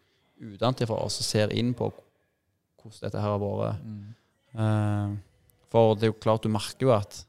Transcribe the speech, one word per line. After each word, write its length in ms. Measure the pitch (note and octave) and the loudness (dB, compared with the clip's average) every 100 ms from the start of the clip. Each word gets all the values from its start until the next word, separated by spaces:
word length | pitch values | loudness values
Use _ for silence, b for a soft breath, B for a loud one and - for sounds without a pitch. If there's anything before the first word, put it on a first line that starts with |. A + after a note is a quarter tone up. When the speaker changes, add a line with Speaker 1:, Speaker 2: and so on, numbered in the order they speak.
| _ _ _ _ | _ _ _ _
Speaker 1:
utenfor 560 | A2+ G2 A#2 B2+ A2+ G#2+ | -18 -2 -2 0 -2 -2
og 120 | G2+ | -2
så 100 | - | -4
ser 260 | A2+ G#2+ G#2+ | 0 2 2
inn 200 | G#2 A#2+ | 2 0
på 180 | B2 G#2 - - _ _ _ _ _ _ _ | -2 -4 -6 -16 _ _ _ _ _ _ _
hvordan 180 | A2 - | -20 -12
dette 200 | A2 G#2+ | -8 -4
her 80 | G#2 | -2
har 100 | G2+ | -2
vært. 380 | G2+ G2+ G#2+ G#2 A2 | -2 -4 -4 -6 -10
Speaker 2:
Mm. 300 | G#2 G2+ A2+ _ _ _ A2+ | -14 -16 -20 _ _ _ -2
Speaker 1:
Eh, 600 | A2 G#2+ G#2 G#2 G#2 G2+ - _ _ _ _ | 0 2 0 0 -2 -6 -10 _ _ _ _
for 240 | A2+ A2+ G#2+ | 6 6 6
det 80 | |
er 80 | A2+ | 2
jo 80 | G#2+ | 2
klart, 220 | A2+ A2 | 2 2
du 60 | A2 | 0
merker 320 | G#2+ - - C3 | -2 -4 0 2
jo 40 | |
at 320 | G#2+ G2+ - | 2 0 -12